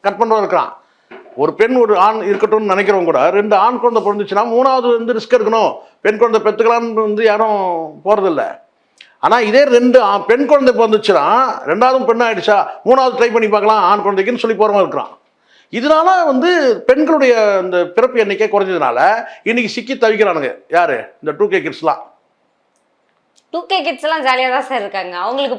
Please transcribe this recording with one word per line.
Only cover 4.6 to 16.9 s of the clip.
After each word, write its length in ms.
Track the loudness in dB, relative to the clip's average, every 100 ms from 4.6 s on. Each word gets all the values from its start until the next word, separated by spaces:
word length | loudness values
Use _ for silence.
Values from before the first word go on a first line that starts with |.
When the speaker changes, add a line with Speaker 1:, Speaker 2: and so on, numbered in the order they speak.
| 2 0 0 -2
Speaker 1:
வந்து 200 | -2 -6
ரிஸ்க் 180 | 0 0
எடுக்கணும், 320 | 2 0 0 -4 -14 _ -4
பெண் 120 | 0
குழந்தை 180 | 0 2 0
பெத்துக்கலாம்னு 600 | 0 0 0 -2 -4 -4
வந்து 160 | 0 0
யாரும் 300 | 2 0 -2 -4 -6 -8 -8
போறதில்ல. 400 | -2 0 0 -2 -6 -10 _ _ _ _ -20 _ 0
ஆனா 120 | 2 4
இதே 120 | 2 4 4
ரெண்டு 240 | 4 4 4
ஆ-, 160 | 0 0
பெண் 180 | 0 2
குழந்தை 240 | 2 4 2
பிறந்துச்சுன்னா 460 | 2 2 2 2 2 2 0 -4 -4
ரெண்டாவது 400 | 0 2 2 0
பெண் 160 | 0 0
ஆயிடுச்சா 320 | -2 0 0 0 -4 0
மூணாவது 300 | 2 2 0
ட்ரை 100 | 0 0
பண்ணி 140 | 0
பார்க்கலாம் 320 | 0 2 2 2
ஆண் 140 | 2
குழந்தைக்குன்னு 400 | 0 0 -2 -2
சொல்லி 140 | -2 0
போறவங்க 260 | 0 2
இருக்கிறான். 300 | 0 -4 -10 -14 _ _ _ _ _
இதனால 380 | -6 0 2 2 2 2
வந்து 240 | 0 2 2 2 0
பெண்களுடைய 460 | 2